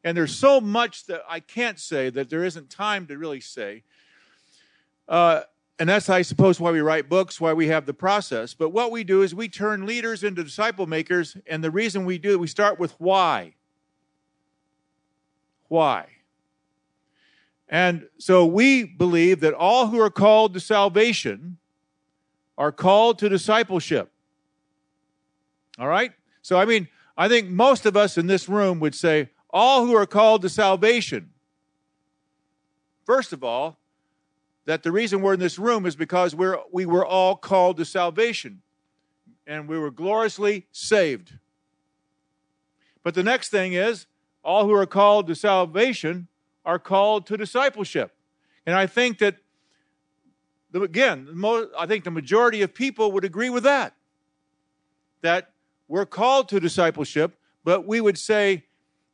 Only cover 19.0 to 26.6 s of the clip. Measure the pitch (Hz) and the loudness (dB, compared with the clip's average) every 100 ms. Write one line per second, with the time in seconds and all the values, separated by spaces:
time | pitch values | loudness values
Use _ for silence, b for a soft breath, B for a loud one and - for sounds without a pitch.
19 | 180 170 175 185 156 147 175 240 233 233 | 0 2 4 2 0 0 2 2 2 2
20 | 214 - 196 214 220 180 - 214 202 185 | 0 4 6 6 4 0 -2 2 2 2
21 | 233 202 - 101 165 175 _ _ _ _ | 2 0 -6 -8 -12 -18 _ _ _ _
22 | _ _ _ _ _ - 147 143 180 202 | _ _ _ _ _ -4 -4 0 4 6
23 | 233 233 208 190 180 214 233 185 - 139 | 4 2 0 0 2 0 0 -4 -2 -4
24 | 92 _ _ _ _ _ _ _ _ _ | -4 _ _ _ _ _ _ _ _ _
25 | _ _ _ _ _ _ _ - 127 180 | _ _ _ _ _ _ _ -10 -4 -2
26 | 240 _ _ _ - 180 | -2 _ _ _ 0 2